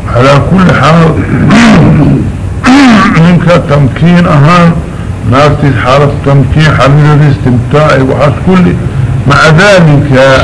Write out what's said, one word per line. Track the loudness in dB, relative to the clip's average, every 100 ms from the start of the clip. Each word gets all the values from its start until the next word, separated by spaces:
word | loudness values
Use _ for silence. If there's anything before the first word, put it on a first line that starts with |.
Calaa | -4 -2 0 0
kulli | 0 0 0
xaal, | 0 0 2 0 -2 -4 -2 0 2 2 2 2 2 0 0
<clears throat> | -4 -6 -8 -6 0 2 2 2 0 0
ninka | 2 2 2 0
tamkiin | 0 -2 -2 0 0 2 0
ahaan, | 2 2 2 0 -2 -6 -10 -10 -8
naagtiis | -4 0 0 0 -2 -2
xaalad | 0 0 0 -2
tamkiin, | -2 0 0 0 0
xamiiladiis, | 0 0 2 2 2 2 0
timtaa, | -2 -2 -2 0 0
iyo | 0 -2
waxaas | 0 -2 -2
kulli, | -2 0 0 -2 -6 -4 -4 -2
maca | -2 0 2
daalika | 2 2 2 2 2 0 0 2 0